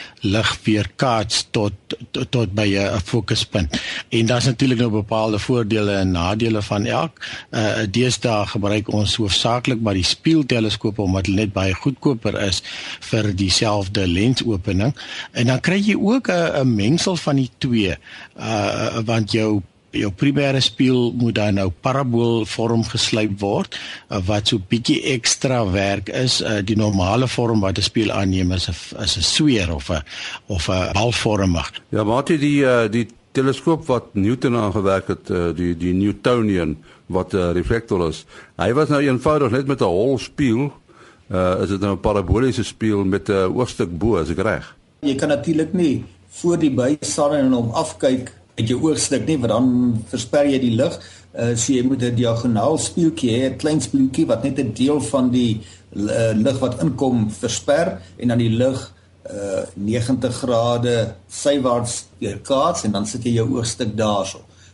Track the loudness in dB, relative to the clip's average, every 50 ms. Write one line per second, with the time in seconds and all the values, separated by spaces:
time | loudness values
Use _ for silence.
0 | -14 -18 -14 -6 -2 0 0 2 0 0 -2 -2 0 0 2 2 0 -2 -2 -2
1 | 0 2 2 2 0 -2 -2 -4 -4 _ -2 -2 -2 -2 -2 -6 _ -12 -12 -12
2 | -12 -10 -8 -8 -6 -2 -2 -2 0 0 0 0 0 2 2 0 0 0 -2 -2
3 | -4 -2 -2 -2 0 0 -2 -2 -2 -2 -2 -2 -2 0 -2 -6 -6 -6 -8 -10
4 | -8 -2 0 2 2 2 2 2 2 0 0 2 2 2 2 2 2 2 2 0
5 | -2 0 0 0 0 0 0 -2 0 0 0 0 2 2 2 2 2 2 2 2
6 | 2 2 2 2 0 0 0 0 0 0 0 0 -2 -2 -2 -2 -2 0 0 -2
7 | -2 -4 -6 -10 -14 -12 -12 -12 -12 -6 -4 -2 0 0 0 -2 -2 -2 0 0
8 | 0 0 0 0 0 0 0 0 0 -2 -2 -2 -2 0 0 0 -2 0 0 0
9 | 0 0 0 0 -2 0 0 0 0 0 0 0 0 -2 -2 0 0 0 0 0
10 | 0 0 -2 0 0 2 2 2 2 2 0 0 0 0 -2 -2 -4 -4 -2 0
11 | 0 0 0 0 0 0 0 2 0 0 0 0 0 0 -2 -2 -2 -4 -4 0
12 | 0 0 0 0 -2 -4 -2 -2 -2 -2 -2 -4 -6 -10 -14 -12 -12 -12 -14 -12
13 | -8 -2 0 0 0 0 0 0 0 0 2 2 2 2 0 0 -2 -2 -2 0
14 | 0 2 2 2 2 2 2 0 0 -2 -2 -2 -2 -2 0 0 2 0 -2 -4
15 | -10 -14 -12 -14 -14 -10 -4 -2 0 2 2 2 0 0 0 2 2 2 0 2
16 | 2 2 2 2 0 -2 -2 -2 0 0 0 0 0 2 2 2 2 2 2 2
17 | 0 0 -2 -2 -2 -2 0 0 -2 -2 -6 -6 -4 -2 0 2 0 0 -2 -6
18 | -10 -18 -20 -20 -20 -20 _ -12 -8 -4 -2 -2 -2 -2 -2 -2 -4 -4 -4 -4
19 | -4 -2 0 -2 0 0 0 0 0 2 0 -2 -2 -6 _ _ _ _ -6 -4
20 | -4 -4 -2 0 0 0 2 2 2 2 2 0 0 0 0 2 2 4 4 4
21 | 2 0 0 0 0 0 0 2 2 2 2 2 0 -2 -2 -2 -2 -2 0 0
22 | 0 0 2 2 2 2 2 0 -2 -4 -4 -2 0 0 2 2 0 0 -2 -2
23 | -2 0 0 0 0 0 -2 -2 -2 -2 0 -2 -2 -4 -8 -14 -12 -14 -16 -16
24 | -12 -6 -6 -4 -2 0 0 0 0 0 0 -2 -2 0 -2 -2 0 0 0 0
25 | 0 -2 -2 -2 0 -2 -2 0 0 0 0 2 0 2 2 0 2 0 0 -2
26 | -4 -6 -4 -2 0 0 0 0 -2 -2 -2 -2 0 0 0 2 2 2 2 2
27 | 2 2 2 2 2 0 0 0 0 2 2 2 2 0 0 0 -2 -2 0 0
28 | 0 0 0 0 0 0 0 2 2 0 0 -2 -2 -4 -6 -8 -8 -14 -10 -8
29 | -4 -4 -2 -2 0 0 2 2 4 4 4 2 2 0 -2 -4 -4 -4 -4 -4
30 | -4 -6 -14 -12 -12 -12 -12 -12 _ -6 -4 -4 -2 0 0 0 0 0 0 0
31 | 0 0 0 0 0 0 0 2 2 2 2 0 -2 -6 -10 -14 -12 -6 -2 -2
32 | 0 0 0 0 2 0 0 2 2 2 2 4 4 4 4 4 2 2 0 -2
33 | -2 -2 -6 -20 _ _ -2 0 2 2 0 0 2 0 0 0 0 0 -2 -2
34 | -2 -4 -2 0 2 2 0 2 0 0 2 2 0 0 0 0 2 2 2 0
35 | 0 -2 -6 -6 -4 -4 -2 0 0 0 0 0 -2 -2 -2 -2 -2 0 0 2
36 | 0 0 -2 0 0 2 2 2 2 2 2 0 0 -2 -4 -6 -10 -20 -20 -20
37 | _ -4 -2 -2 -2 0 0 0 2 2 0 0 0 0 0 -2 -2 0 0 0
38 | 0 0 -2 -6 -10 -18 -20 -20 -20 -16 _ -2 0 0 2 2 2 2 2 2
39 | 2 2 0 0 2 2 2 2 2 2 0 0 0 -2 0 0 2 2 2 2
40 | 2 2 0 0 -4 -6 -4 -2 0 2 2 2 0 -2 -6 -10 _ _ -20 -20
41 | -20 -20 -20 _ _ -4 -2 0 2 2 2 2 0 0 0 0 0 0 -2 0
42 | 0 2 2 2 2 2 2 2 2 2 0 0 -4 -6 -4 -2 0 0 2 2
43 | 2 2 0 0 0 0 2 2 2 2 2 0 -2 -2 -2 -6 -6 -6 -4 -2
44 | 0 2 2 2 0 0 -2 -2 0 0 0 -2 -4 -10 -18 _ _ _ _ -6
45 | -4 -2 -2 0 0 0 0 0 0 0 0 0 0 0 0 0 2 2 0 0
46 | -4 -10 -16 _ _ -20 -12 -4 0 0 2 2 2 2 2 2 2 2 0 0
47 | -2 -6 -2 0 0 2 2 2 2 2 2 2 0 0 -2 -2 -4 -4 -4 -2
48 | 0 0 2 0 -2 -6 -14 -18 -20 _ -6 -4 -2 -2 0 0 2 0 0 0
49 | 0 0 0 -2 0 0 -2 0 0 2 2 2 4 4 4 2 2 2 0 -2
50 | -4 -6 -8 -8 -6 0 2 2 4 4 2 2 2 2 2 2 2 0 -2 -6
51 | -14 -18 -20 -20 -20 -14 -6 -4 -2 0 0 0 0 2 2 2 2 2 0 0
52 | 0 0 0 0 0 0 0 0 0 0 0 2 2 2 2 0 -2 -2 0 2
53 | 2 2 2 2 0 0 2 2 0 0 -2 -2 -2 0 0 0 0 0 2 2
54 | 2 2 2 2 2 2 2 0 0 -2 -2 0 -2 -2 0 0 2 2 2 2
55 | 0 0 0 2 2 2 2 2 2 2 0 -2 -6 -14 -20 -20 -20 -12 -6 -4
56 | -2 -2 0 2 2 2 2 2 2 2 2 0 0 -2 -2 0 -2 -2 0 0
57 | 0 2 2 2 0 0 -2 -4 -4 -4 -4 -4 -2 0 2 2 2 0 -2 -8
58 | -12 -18 -12 -4 -2 0 2 2 2 2 2 2 2 2 0 -2 -6 -12 -18 _
59 | _ _ _ _ -18 -14 -12 -10 -6 -4 -4 -4 -4 -6 -8 -6 -2 0 0 0
60 | 0 0 0 0 0 -2 -2 -2 -2 0 2 2 2 2 2 0 2 0 2 2
61 | 0 -2 -4 -12 -18 -16 -10 -4 0 2 2 2 2 2 0 0 0 -2 -6 -8
62 | -10 -14 -12 -8 -6 -6 -6 -6 -4 -2 0 2 2 2 0 -2 -2 -2 -2 -2
63 | -2 -4 -6 -4 -2 0 0 2 0 0 0 -2 -2 -4 -4 -4 -6 -4 -2 0
64 | 0 0 0 0 -2 -4 -8 -14 -18 -20 -20 -20 -20 -20